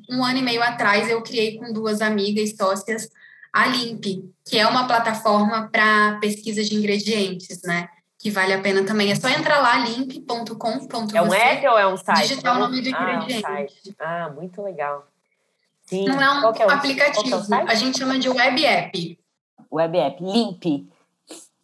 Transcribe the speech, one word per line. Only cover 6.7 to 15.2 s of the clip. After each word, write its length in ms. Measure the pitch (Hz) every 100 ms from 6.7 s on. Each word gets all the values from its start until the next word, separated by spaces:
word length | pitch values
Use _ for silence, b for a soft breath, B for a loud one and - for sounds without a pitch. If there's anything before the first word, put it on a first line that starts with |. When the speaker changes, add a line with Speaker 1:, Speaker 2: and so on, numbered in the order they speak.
Speaker 1:
ingredientes, 880 | 214 208 202 202 220 190 180 - 185
né? 240 | 175 170 170 b _ _
Que 120 | 214
vale 220 | 196 190
a 80 | 190
pena 240 | 196 196
também. 260 | 196 214 202
É 60 | 202
só 120 | 254
entrar 300 | 294 311 294
lá, 200 | 247 254
limp 460 | 226 233 269 - -
ponto 300 | 233 226 220
com 300 | 233 254 -
ponto 220 | 240 214
V 20 |
C, 80 | 208
Speaker 2:
É 40 |
um 120 | 190
app 340 | 196 247 294 277
ou 80 | 226
é 100 | 196
um 80 | 185
site? 320 | - 165 151
Speaker 1:
digitar 280 | 262 247 247
o 40 |
nome 200 | 208 254
do 140 | 262
Speaker 2:
Ah, 40 | 160
é 20 |
um 120 | 180 180
Speaker 1:
ingrediente. 260 | 208 240
Speaker 2:
site. 540 | 175 147 139 _ 196 -
Ah, 340 | 156 170 165
muito 300 | 139 180 180
legal. 460 | 202 165 147 143 143 _